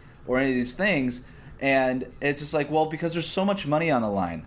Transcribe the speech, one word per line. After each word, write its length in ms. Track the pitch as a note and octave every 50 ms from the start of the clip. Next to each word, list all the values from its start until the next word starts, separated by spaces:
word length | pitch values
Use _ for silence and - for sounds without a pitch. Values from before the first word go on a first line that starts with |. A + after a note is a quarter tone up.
| - - - - - -
or 100 | B2 C3
any 120 | C#3 C3+
of 40 | B2+
these 200 | B2+ A#2+ B2 -
things?" 480 | - G3 G#3+ F3+ C#3+ B2+ B2 A#2+ - - - - - - - - -
And 540 | C3+ C#3 C3+ C3+ C3 B2+ B2+ C3 B2+ - - -
it's 200 | C3+ C#3+ C#3+ -
just 120 | D3+ C#3+
like, 180 | D#3 D3+ C#3+ C#3+
well, 140 | D3+ D#3 D#3
because 300 | D#3 E3 - E3+ E3 E3
there's 120 | E3+ D#3+
so 160 | - - F#3+
much 240 | F#3+ G3+ G3 G3 -
money 240 | C#3+ D3+ D#3 E3 D#3+
on 120 | C#3 A#2+
the 80 | A2+ G#2+
line. 340 | G2+ G2 F2+ E2+ E2+ D#2+ -